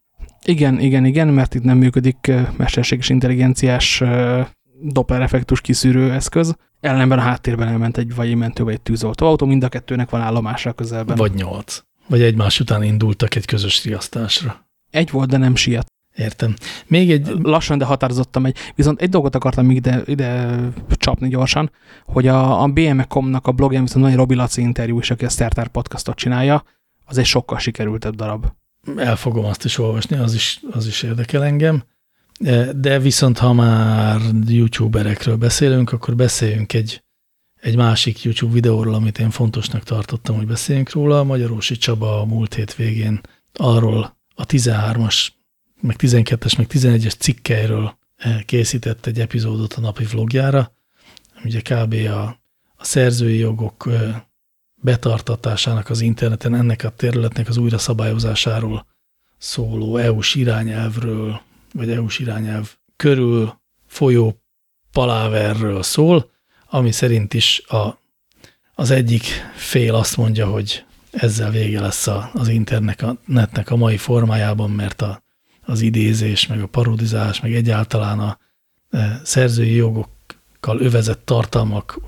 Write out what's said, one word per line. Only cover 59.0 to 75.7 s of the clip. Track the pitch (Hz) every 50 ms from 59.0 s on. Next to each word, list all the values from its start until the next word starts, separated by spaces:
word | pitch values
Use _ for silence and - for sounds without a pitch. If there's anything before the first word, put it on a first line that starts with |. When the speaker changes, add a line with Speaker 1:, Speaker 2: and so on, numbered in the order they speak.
| _ _ _ _ _ _ _ _
Speaker 2:
szóló | - - - - 117 110 113 110 107 110 113 120
E | 120 117
U-s | 110 110 107 - -
irányelvről, | 143 123 120 110 110 113 113 110 110 113 113 110 117 120 117 110 110 107 107 107 107 - _ _ _ _ _ -
vagy | - 117 113
E | 117 120
U-s | 117 110 - -
irányelv | 131 117 107 110 110 110 107 107 107 - - _ _ _ _
körül | - - 147 139 131 123 120 120 117 110 110 - _ _ _ _ _ _ _
folyó | - - 151 131 123 120 113 110 107 _ _ _ _ _ _ _ _ _ _ _
paláverről | - 139 127 123 117 110 110 110 110 107 104 107 107 110 110 104 101 92 90
szól, | - - - 151 165 175 165 - _ _ _ _ _ _ _ _ -
ami | - 139 127 117
szerint | 110 - - 123 117 113 104 104 -
is | 117 - - - - - -
a, | - 110 104 226 - _ _ _ _ _ _ _ _ _ _ - _ _ _ _ _
az | - 147 120
egyik | 135 131 123 117 117 110 - - - - - - -
fél | - - - - 131 120 113 110
azt | 110 107 - - -
mondja, | 117 113 110 107 107 95
hogy | 104 104 101 104 - - - _ _ _ _ _
ezzel | - 269 - 113 104 110 107 107
vége | 110 113 107 104 107 107
lesz | 101 95 - - - -
a, | 104 101 107 - -
az | - 123 113
internetnek | 113 113 110 - 117 110 107 104 101 - - 117 127 - _ - 139 120 107 98 - - 101 -
a | 123
mai | 117 117 113 107 98
formájában, | - - 120 120 117 110 110 110 104 104 107 104 107 101
mert | 104 104 101 98 - -
a, | 107 101 98 - _ _ _ _ _ _ _ _ -
az | -